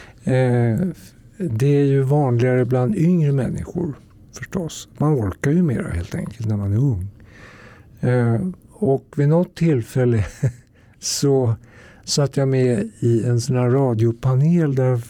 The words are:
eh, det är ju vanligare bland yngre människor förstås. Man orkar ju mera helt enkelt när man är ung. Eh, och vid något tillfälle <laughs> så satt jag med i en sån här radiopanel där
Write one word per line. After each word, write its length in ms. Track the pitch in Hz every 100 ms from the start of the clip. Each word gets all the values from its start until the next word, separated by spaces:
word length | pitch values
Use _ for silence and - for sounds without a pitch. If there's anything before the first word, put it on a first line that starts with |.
| - -
eh, 640 | - 127 127 123 120 113 185 - - - - -
det 280 | 180 110 135
är 180 | 143
ju 160 | 143 139
vanligare 600 | 135 147 139 120 127 127
bland 320 | 123 127 127 214
yngre 360 | 160 180 147
människor 640 | 139 107 - 82 175 170 127 - - - -
förstås. 500 | - 190 160 - - -
Man 160 | 147
orkar 360 | 147 101 - 135
ju 120 | 165
mera 260 | 175 113 -
helt 260 | 82 87
enkelt 340 | 90 - - 110
när 80 | 104
man 160 | 101
är 40 | 101
ung. 300 | 143 104 95 - - - - - - - - -
Eh, 400 | 127 123 120 113 98 180 -
och 340 | - 165 135 - -
vid 120 | 143
något 260 | 160 180
tillfälle 680 | - 165 139 113 131 123 117 95 -
<laughs> 560 | 123 - - _ - _
så 560 | - - 143 135 123 117 - - - -
satt 320 | - - 139 143
jag 120 | 135
med 420 | 131 127 117 113 -
i 240 | 120 113
en 160 | 120 120
sån 160 | 120 127
här 140 | 123
radiopanel 1040 | 131 135 113 117 117 131 131 151 175 156
där 260 | 131 127 123 120